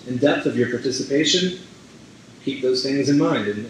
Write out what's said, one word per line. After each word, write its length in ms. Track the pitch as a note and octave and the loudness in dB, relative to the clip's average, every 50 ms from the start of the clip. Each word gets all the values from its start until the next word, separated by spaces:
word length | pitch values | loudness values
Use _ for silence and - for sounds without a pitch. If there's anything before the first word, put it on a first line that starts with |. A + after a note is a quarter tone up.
| - | -8
and 120 | B2+ B2+ B2 | -6 0 2
depth 260 | C#3 D3 - C#3+ - | 2 4 2 2 0
of 120 | C3+ A#2 | 0 0
your 120 | A#2+ A#2+ A2 | 0 0 0
participation, 920 | A#2+ A#2 - C3+ - - B2+ - C#3 D3 D#3 D3+ - F3+ F3+ F#3 - - - - - - - - - - - - - - - - - - - | -2 -2 -4 -4 -4 -4 -4 -2 0 0 2 2 2 2 0 -2 -4 -6 -12 -18 -20 -20 -20 -20 -20 -20 -20 -20 -20 -20 -20 -20 -20 -10 -8
keep 160 | C#3 C3 C3 | -8 -6 -2
those 220 | B2+ B2+ B2+ - - | 0 0 0 0 0
things 260 | C#3 C#3 C#3 C3 C3+ | -2 -2 0 2 2
in 80 | C#3+ | 4
mind 300 | D3 E3 E3 D3 A#2 G#2 G#2 | 4 4 2 2 0 0 -2
and, 160 | G#2 G#2+ A2+ | -4 -4 -6